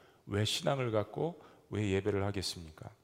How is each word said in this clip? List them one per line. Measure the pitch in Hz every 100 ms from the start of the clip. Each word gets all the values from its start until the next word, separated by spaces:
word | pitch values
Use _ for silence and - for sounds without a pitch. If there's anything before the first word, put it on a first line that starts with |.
| - - -
왜 | 101
신앙을 | 107 - 160 139 123
갖고 | 107 104 - 151 180 - - -
왜 | 101 104
예배를 | 95 101 101
하겠습니까? | 101 98 87 - 80 78 - -